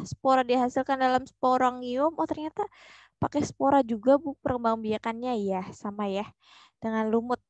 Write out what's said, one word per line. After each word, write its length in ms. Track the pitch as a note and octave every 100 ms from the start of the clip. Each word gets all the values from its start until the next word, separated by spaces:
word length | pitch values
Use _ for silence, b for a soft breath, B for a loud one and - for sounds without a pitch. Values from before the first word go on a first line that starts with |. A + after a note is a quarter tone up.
| -
spora 400 | - C4+ C4 B3
dihasilkan 480 | B3 B3 C4 C4 C4+
dalam 320 | C4 B3+ C4+
sporangium. 880 | _ B3+ B3+ B3+ B3+ B3 B3 D4+ E4
Oh, 80 |
ternyata 400 | D#4+ D4+ D#4 - G#4 B B B B _
pakai 240 | C#4+ D4
spora 400 | - - C4+ C#4
juga, 320 | A#3 A3+ B3+ C#4+
Bu, 160 | D#4 C4+
perkembang 400 | C#4 B3 A#3 A3+
biakannya 560 | G#3+ G#3+ A3+ A3+ B3 A#3
ya, 240 | G3 F#3 F#3+ -
sama 320 | G#3 G3+ G3+
ya. 160 | G3 G#3+ - b b b _
Dengan 320 | A3+ A3 A3
lumut 320 | A3+ A#3 B3 _